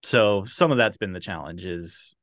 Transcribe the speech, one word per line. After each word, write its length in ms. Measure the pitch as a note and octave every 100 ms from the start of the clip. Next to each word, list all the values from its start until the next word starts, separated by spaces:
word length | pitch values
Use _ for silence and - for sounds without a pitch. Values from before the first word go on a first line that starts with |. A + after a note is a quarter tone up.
so 420 | - B2 G#2 G2+ F#2+
some 260 | - E3+
of 60 | C3
that's 180 | A2+ -
been 160 | G2+
the 80 | F#2
challenge 440 | - F2+ C#2+ F2
is 520 | F#2 F2 E2+ - - _